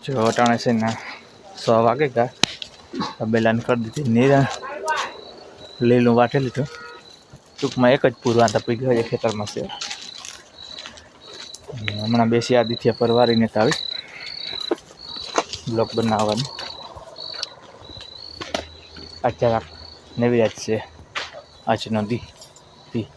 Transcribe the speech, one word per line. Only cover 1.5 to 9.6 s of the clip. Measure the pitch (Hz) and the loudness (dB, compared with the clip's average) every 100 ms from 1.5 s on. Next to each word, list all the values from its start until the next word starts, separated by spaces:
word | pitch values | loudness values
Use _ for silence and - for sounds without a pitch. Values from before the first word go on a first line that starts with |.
| - | -6
સો | - 113 | 2 4
વાગે | 113 123 147 | 4 2 0
ગયા. | 117 120 - - - - - - - - - | 0 -2 -2 -6 -6 -16 -18 -14 -8 -8 -6
તબેલાને | 110 113 113 113 | 0 2 4 2
કરી | 113 120 | 0 0
દીધી | 110 113 139 | 0 -4 0
નિરાણ. | 113 135 139 131 - - - - - - - - - - - - - | 4 6 6 4 -2 -10 -8 -4 -4 -6 -10 -18 -20 -20 -20 -20 -2
લીલું | 120 123 120 | 4 6 6
વાટી | 117 120 147 | 6 4 2
લીધું. | 131 127 147 - - - - - _ - _ - | -2 -4 -6 -8 -18 -20 -20 -20 _ -20 _ -8
ટૂંકમાં | 135 127 123 | -6 2 4
એક | 143 139 | 6 2
જ | 120 | 2
પૂર | 127 117 | 2 4
વાંધા | 117 107 | 4 2
પડી | - 117 | -2 -4
ગયો | 131 | 0
છે, | 120 | 0
ખેતરમાં | 113 120 117 107 104 | 0 -2 -2 -4 -6
છે. | - | -8